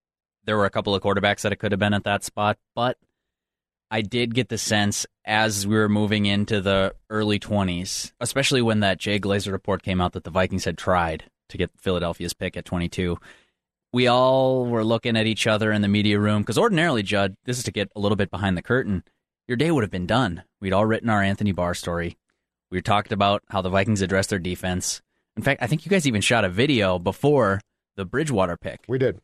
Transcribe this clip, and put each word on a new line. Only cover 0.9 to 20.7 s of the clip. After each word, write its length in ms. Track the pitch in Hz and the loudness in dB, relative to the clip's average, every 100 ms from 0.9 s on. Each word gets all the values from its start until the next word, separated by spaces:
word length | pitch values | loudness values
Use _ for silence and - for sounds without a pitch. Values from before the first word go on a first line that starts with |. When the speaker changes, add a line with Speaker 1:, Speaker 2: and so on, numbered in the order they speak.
| 98 | 0
Speaker 1:
of 80 | |
quarterbacks 380 | 98 98 101 101 | 0 2 2 0
that 100 | 107 | -2
it 60 | 98 | -2
could 160 | 107 | -2
have 60 | 98 | 0
been 140 | 104 | 2
at 120 | 104 104 | 2 0
that 180 | 101 | -2
spot, 340 | - - 104 104 _ | -4 -2 -2 -2 _
but 240 | - 120 - _ _ _ _ _ _ _ _ _ | -4 -4 -4 _ _ _ _ _ _ _ _ _
I 120 | 113 | -4
did 320 | 101 123 120 | -2 -2 0
get 140 | 117 123 | -2 -2
the 80 | 110 | -4
sense 480 | - 107 104 104 - _ - | -2 0 2 -2 -6 _ -2
as 420 | 107 110 101 98 | 2 2 0 0
we 80 | 107 | 2
were 140 | 107 | 2
moving 360 | 104 104 107 101 | 2 2 0 0
into 360 | 101 104 107 | 0 0 -2
the 340 | 95 98 95 - - | 0 0 0 -4 -8
early 300 | 107 107 104 | -2 0 -2
twenties, 720 | - 104 95 87 98 - - - | 0 0 0 -2 -6 -8 -10 -8
especially 400 | 123 135 135 135 | -4 -2 0 2
when 180 | 117 107 | 2 2
that 180 | 101 92 | 2 0
Jay 200 | - 101 | -2 -2
Glazer 320 | 98 101 101 | 0 -2 -2
report 320 | 98 - 95 | -4 -2 -4
came 160 | - 92 | -2 0
out 140 | 90 | 0
that 100 | 92 | -2
the 60 | 90 | -4
Vikings 360 | 82 92 95 90 | -2 0 -2 -4
had 120 | 82 | -4
tried 480 | - 90 85 80 - _ _ | 0 0 0 -4 -12 _ _
to 80 | 95 | -6
get 140 | 87 - | -6 -6
Philadelphia's 560 | - 90 85 85 87 | -4 -2 -2 -4 -8
pick 220 | - 92 87 | -6 -8 -8
at 80 | |
twenty-two, 540 | - 90 87 - 90 85 - - _ _ _ _ _ | -6 -4 -4 -2 -4 -4 -10 -20 _ _ _ _ _
we 160 | 123 123 | 0 2
all 580 | 123 131 131 131 131 123 | 4 4 4 2 2 0
were 200 | 117 110 | 0 2
looking 320 | 117 123 113 | 0 0 0
at 80 | 110 | 0
each 180 | 110 117 | 0 0
other 260 | 107 107 | 2 2
in 80 | 107 | 2
the 80 | 101 | 4
media 280 | 104 104 104 | 4 4 4
room, 260 | 104 104 104 | 4 2 0
'cause 120 | 117 | 2
ordinarily, 460 | 226 175 170 127 | 2 4 2 0
Judd, 320 | 98 101 98 95 | 0 0 -2 -4
this 140 | - 123 | -6 -6
is 80 | 117 | -4
to 60 | |
get 200 | 104 98 - | -4 -4 -2
a 40 | |
little 160 | 101 101 | 0 0
bit 160 | 98 | 0
behind 240 | 90 98 90 | -2 -2 -2
the 60 | |
curtain, 420 | - 123 101 92 - _ _ _ - | 0 0 0 -4 -6 _ _ _ -6
your 80 | 120 | -2
day 120 | 156 | 0
would 140 | 156 | 2
have 80 | 104 | 0
been 160 | 95 90 | -2 -2
done. 360 | 113 117 85 - _ | 0 0 -4 -12 _
We'd 100 | 98 | -2